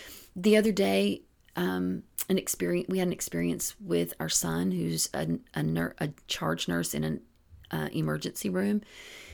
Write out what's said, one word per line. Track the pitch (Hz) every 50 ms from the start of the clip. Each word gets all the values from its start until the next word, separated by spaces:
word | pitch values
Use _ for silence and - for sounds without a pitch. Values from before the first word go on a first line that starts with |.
| - - - - - - -
The | 180 180 214 214
other | 214 208 226 190
day, | 190 196 196 196 196 202 202 196 - - _ _ _ _ _ -
um, | - 180 185 185 180 - - - - - - _ - - -
an | 190 190
experience, | - - - - 180 175 175 175 175 -
we | 185 190
had | 180 180
an | 170
experience | - - - - 170 170 170 160 170 - - - -
with | 208 175 175 170 170 165 - -
our | - 156
son, | - - - 170 165 165 180 185
who's | 185 175 165 165 165 165 - - -
a, | - 165 160 - - - - -
a | 151 151
nur-, | 160 160 165 165 - - -
a | - 147 147 - - -
charge | - - 170 160 165 165 -
nurse | - 175 170 170 - -
in | 147 -
an, | - - - - - _ _ _ _ - - - -
uh, | - 156 156 - -
emergency | 160 156 156 156 147 - - - - - 202
room, | 180 185 196 202 208 214 - - - - - - - - - -